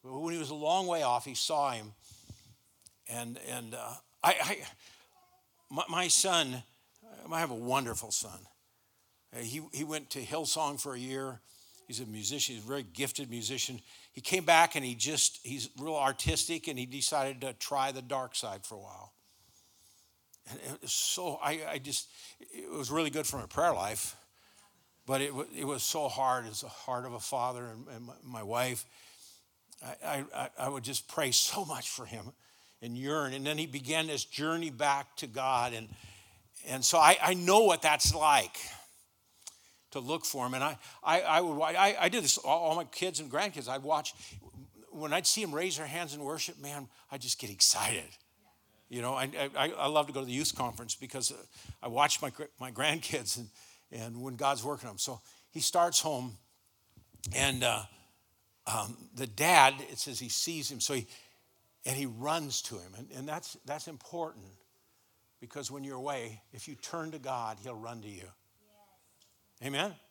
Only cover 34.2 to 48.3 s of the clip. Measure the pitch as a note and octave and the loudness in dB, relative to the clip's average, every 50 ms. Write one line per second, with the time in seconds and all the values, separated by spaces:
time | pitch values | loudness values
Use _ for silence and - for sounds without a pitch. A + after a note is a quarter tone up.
34.2 | - - - - D3 D#3+ E3 E3+ E3+ D#3+ C3+ A#2 D3 C#3+ C#3 C#3 C#3 - - - | -4 -6 -4 -4 -2 0 0 0 -2 -4 -2 0 2 4 4 2 0 -6 -10 -12
35.2 | - B2+ A2 C3+ C3 C3 C3 B2 A#2+ B2 A#2+ A2+ A2+ G#2+ - - - - - - | -10 -8 -4 -2 0 2 4 4 2 0 -2 -6 -8 -10 -14 -16 -18 -20 -20 -20
36.2 | - - - - _ _ _ - - - B2+ C3+ B2 - - E3 D#3 D#3 - - | -20 -20 -20 -20 _ _ _ -16 -8 -6 -4 2 2 4 8 10 12 12 12 10
37.2 | - D#3+ F#3 F3+ F3 F3 F#3+ G#3+ A3+ G3+ E3+ D#3+ - D#3 D3+ D3 - - - E3 | 8 2 2 4 6 8 10 10 10 10 8 6 6 4 4 6 4 4 4 6
38.2 | D3+ D#3 D3 C3 G2 F2+ - - - - - - - - - - - _ _ _ | 8 8 8 8 6 4 -4 -10 -10 -10 -12 -14 -18 -20 -20 -20 -20 _ _ _
39.2 | _ _ _ _ - - - - - - _ _ _ _ - C#3 B2 B2 D#3 E3 | _ _ _ _ -20 -20 -20 -20 -20 -20 _ _ _ _ -8 -8 -4 -2 -4 -2
40.2 | - - - C#3 B2 B2 - - C3 D3+ D3 - - - - - - - D#3+ F3+ | -2 -4 -2 -2 -2 -2 0 0 0 0 -2 -4 -12 -20 -20 -4 2 4 4 4
41.2 | - - D#3 E3 F3+ E3+ D3+ C#3+ D#3+ D#3+ E3+ F3+ G3 G3+ - - F3 F#3 G#3 B3 | 6 6 6 6 6 4 2 2 0 2 6 6 6 6 6 4 2 2 2 2
42.2 | F3+ C3+ - - - - D3 E3 E3+ D#3+ D#3 E3+ E3 - - - F3+ F#3 E3+ C3+ | 4 4 4 4 4 4 4 4 6 4 2 2 0 -4 -4 -2 -2 -2 -2 -4
43.2 | D#3 C3+ B2 D3+ G3 G#3 - D#3 B2+ B2 B2+ C#3 C3+ C#3+ D#3 D3 D3 - - - | -6 -2 0 0 0 0 -2 -6 -6 -6 -6 -4 0 2 2 2 2 -2 -10 -10
44.2 | - - - G2 - - - - C3+ - _ - - - - D3+ D3+ D3+ D3 F3+ | -18 -16 -16 -16 -18 -18 -20 -20 -20 -20 _ -20 -20 -16 -12 -8 -4 0 0 2
45.2 | F#3 - - A3 G#3+ F3+ C#3+ D3+ F3 A#3 - C#3 D#3 C#3+ C#3 E3+ F3 D3+ C#3 D3 | 4 4 2 2 0 -2 -2 -2 0 0 -2 -4 -4 -4 -4 -4 -4 -6 -6 -6
46.2 | D3 C#3 D#3 D3+ - - E3+ C#3+ C#3 C#3+ C#3+ D3 C3+ A#2+ - - - _ C#3 C#3 | -4 -4 -4 -4 -4 -6 -6 -10 -12 -10 -10 -10 -10 -12 -16 -20 -18 _ -12 -8
47.2 | A#2+ B2+ - - - G2+ G2+ F#2+ - - - - G#2+ - - F2 D2+ D#2 - - | -4 -4 -4 -2 -4 -10 2 4 6 6 6 4 2 0 0 -2 -4 -8 -16 -20
48.2 | _ _ | _ _